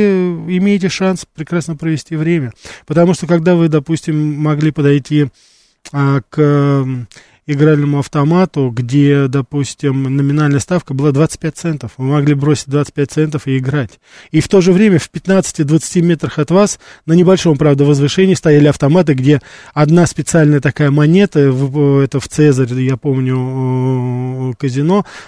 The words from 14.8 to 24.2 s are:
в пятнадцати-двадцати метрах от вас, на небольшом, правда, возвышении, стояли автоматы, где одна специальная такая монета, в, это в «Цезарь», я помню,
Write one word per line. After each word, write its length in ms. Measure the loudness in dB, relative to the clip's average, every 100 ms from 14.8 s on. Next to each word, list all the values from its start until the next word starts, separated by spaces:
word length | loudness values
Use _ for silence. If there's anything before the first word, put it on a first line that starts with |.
| 4 2
в 100 | -2
пятнадцати-двадцати 920 | -8 -2 0 0 -4 0 -2 0 -2
метрах 360 | 0 0 -4 -4
от 120 | 0
вас, 280 | 2 0 -2 -16 -10 0
на 80 |
небольшом, 420 | 4 4 4 2 2
правда, 300 | 2 2 2
возвышении, 480 | 2 0 2 2
стояли 320 | 2 2 4 4
автоматы, 480 | 2 0 2 2
где 260 | 0 2 0 -2 -20 -8
одна 340 | -2 2 4 2
специальная 540 | -2 -2 2 2 2
такая 300 | 0 0 0
монета, 600 | 2 4 4 2 2 2
в, 500 | 2 -2 0 2 2
это 200 | 0 -4
в 80 | -6
«Цезарь», 540 | 0 2 2 0 -2
я 160 | -2 -2
помню, 1500 | -2 -2 -2 -2 -4 -4 -2 -2 -2 -2 -4 -6